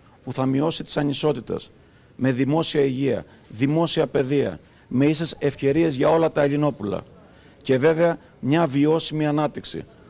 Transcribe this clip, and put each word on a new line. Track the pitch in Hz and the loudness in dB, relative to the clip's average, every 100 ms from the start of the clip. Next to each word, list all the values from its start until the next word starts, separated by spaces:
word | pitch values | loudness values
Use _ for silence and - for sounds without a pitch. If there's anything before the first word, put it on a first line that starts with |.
| - - | -20 -16
που | - | -8
θα | 131 131 | -2 0
μειώσει | 135 156 - | 0 -2 -4
τις | - 160 | -4 -2
ανισότητες, | 147 147 151 139 107 87 - - - - - - | -2 0 -2 -2 -6 -10 -10 -20 -20 -20 -20 -2
με | 131 | 0
δημόσια | 123 135 156 160 151 | 0 0 0 0 0
υγεία, | 139 127 139 101 - - - | 0 0 -2 -2 -6 -20 -18
δημόσια | 107 139 156 165 - 143 | -2 0 2 0 0 0
παιδεία, | 147 131 143 110 80 - - - | -2 0 0 -2 -6 -18 -20 -4
με | 123 147 | 2 2
ίσες | 156 170 - | 2 -4 -2
ευκαιρίες | 143 - 135 151 165 131 | -4 0 0 2 0 2
για | 151 | 2
όλα | 160 160 | 4 2
τα | 156 | 2
Ελληνόπουλα. | 143 147 147 - 104 87 - - - - - - | 0 2 0 -2 -6 -6 -10 -20 -20 -20 -20 -12
Και | - 131 | 0 2
βέβαια | 151 160 170 160 - - | 4 4 2 0 -10 -8
μια | 127 160 160 | 0 2 2
βιώσιμη | 139 147 160 - 156 151 | 2 2 2 -2 -2 0
ανάπτυξη | 147 147 - - 80 - - | 0 -2 -4 -12 -12 -14 -20